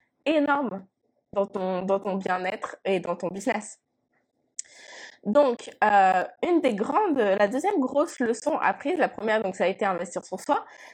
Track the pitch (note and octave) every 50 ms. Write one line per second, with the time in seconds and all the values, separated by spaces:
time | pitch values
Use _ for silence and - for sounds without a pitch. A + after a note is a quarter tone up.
0 | _ _ _ _ - C#4 D#4+ D4+ C#4+ D4 C#4+ C#4+ C#4+ A3+ F#3+ F#3+ F#3+ - _ _
1 | _ _ _ _ _ _ - G3+ G3+ G#3 - G3+ F#3 F#3 F#3 F3+ F#3+ F#3 G3 G3
2 | G3+ G3+ F#3 F#3+ F#3+ F#3+ F3+ F#3 F#3 F#3 G#3+ G#3+ - - - - - G3 G3 F3+
3 | E3+ F3 F3 F3 - E3+ F3+ G3 - - G#3+ G#3+ - - - - _ _ _ _
4 | _ _ _ _ _ _ _ _ _ _ _ - - _ - - - - - -
5 | - - - - - G3+ G#3+ C#4+ D4 C4 A#3+ - - - - - G#3 G#3+ G#3 G3+
6 | F#3+ F#3 F#3 F#3 F3 - - - - E4+ F4 D#4+ - B3+ A3 F#3+ A3 - C#4 F4+
7 | G#4+ F#4+ C#4+ C4+ G#3+ G3 F#3+ G3+ G#3 G3+ A3+ C4+ D#4 G4 G#4 D#4 B3+ B3+ C#4+ C#4+
8 | D4+ - - - B3 A3 A#3+ - - C#4+ G#3 G3+ - F#3 G3 - - F#3 F3+ -
9 | - F3+ - - G#3 A3 G#3+ A3 G#3+ F#3+ F#3 - G3 F3+ G3 - A3 G3 F#3 E3+
10 | F#3 F#3+ - F3+ - - F#3+ F#3+ - - D4 - - - - - - -